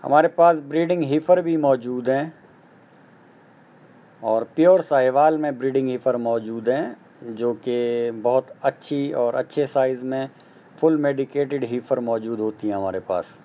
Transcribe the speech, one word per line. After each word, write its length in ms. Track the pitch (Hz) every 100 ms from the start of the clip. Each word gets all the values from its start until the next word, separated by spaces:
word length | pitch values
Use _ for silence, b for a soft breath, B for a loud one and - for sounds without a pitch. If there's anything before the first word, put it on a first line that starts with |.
| 135
हमारे 200 | 147 165
पास 280 | 165 170 160 143
breeding 360 | 151 170 180
heifer 360 | 139 151 156 180
भी 160 | 170 160
मौजूद 500 | 143 131 120 127 123
हैं 220 | 135 160 - - _ _ _ _ _ - - - _ _ _ _ - - - - -
और 220 | 113 110 117 -
pure 260 | 170 185
साहिवाल 540 | 156 139 131 131 156 156
में 200 | 151 127
breeding 300 | 135 135 131
heifer 280 | 127 127 123
मौजूद 500 | 117 117 110 113 113
हैं, 640 | 135 208 - - - 120
जो 180 | 110 120 117
कि 540 | 127 120 120 120 117 113
बहुत 380 | 113 127 131 -
अच्छी 480 | 139 135 - 143 139
और 200 | - 120
अच्छे 320 | 131 127 - 139
size 340 | 139 131 131
में 280 | 127 131 135 B B B B -
full 200 | 165 156
medicated 680 | 143 135 135 143 139 143 120
heifer 340 | 123 123 127
मौजूद 400 | 117 113 110 113
होती 280 | 107 107 107
हैं 80 | 101
हमारे 240 | 95 92
पास। 360 | - 90 82 -